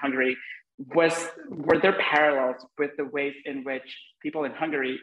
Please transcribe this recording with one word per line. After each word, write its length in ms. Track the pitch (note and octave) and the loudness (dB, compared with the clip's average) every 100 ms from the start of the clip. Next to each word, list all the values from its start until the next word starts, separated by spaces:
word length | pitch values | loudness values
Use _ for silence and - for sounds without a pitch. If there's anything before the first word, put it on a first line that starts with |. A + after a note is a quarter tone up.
Hungary, 360 | C#3 C3 B2+ B2+ - - _ - C3 | -4 0 0 0 -8 -18 _ -18 0
was, 340 | D#3+ E3 - - - - | 4 4 2 -6 -12 -12
were 300 | - - D#3+ | -4 2 4
there 160 | F#3+ F#3+ | 4 2
parallels 680 | - D3+ D3+ C#3 B2+ B2+ - - | 2 4 4 4 0 -2 -8 -4
with 120 | C#3+ D3 | -4 -2
the 80 | C3+ | -4
ways 280 | C#3+ C#3 C#3 | -2 -4 -6
in 200 | D3 C#3 | -10 -8
which 340 | C3 C3 - - - _ | -6 -8 -8 -20 -20 _
people 220 | D3+ D#3 | -6 -4
in 80 | C#3 | -4
Hungary 460 | - D#3+ D3 C3 C3 | -4 -2 -2 -2 -4